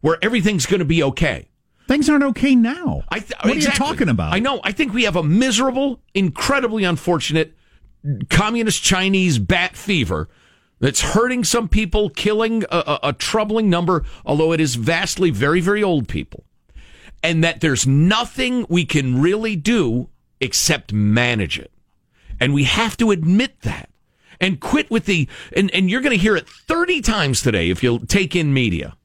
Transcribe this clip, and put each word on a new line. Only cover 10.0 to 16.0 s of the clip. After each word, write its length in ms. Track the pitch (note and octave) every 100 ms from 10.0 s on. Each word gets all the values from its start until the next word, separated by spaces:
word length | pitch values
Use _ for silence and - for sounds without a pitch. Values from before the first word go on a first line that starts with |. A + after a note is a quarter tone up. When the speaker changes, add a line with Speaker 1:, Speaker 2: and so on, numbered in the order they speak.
| G2+ E2 D#2 _ _ _ _ _
Speaker 1:
that's 200 | B2+ -
hurting 440 | - G3+ A#3+ B3+
some 240 | G#3 A#3+ A3+
people, 420 | G#3+ G#3+ G#3+ G#3
killing 540 | - G#3 G#3+ A3+ A3+ G3+
a, 60 | E3+
a, 320 | D#3 D3 C#3+
a 40 |
troubling 580 | C3+ - A3 G#3+ A3 G#3+
number, 340 | F3 F3 F3 - -
although 280 | - D3 D#3+
it 80 | E3
is 160 | D#3 A#2+
vastly 540 | A2+ E3 F#3+ - F3+
very, 300 | G#2+ C#3 E3+
very 220 | F3 G#3
old 260 | G#3 D#3+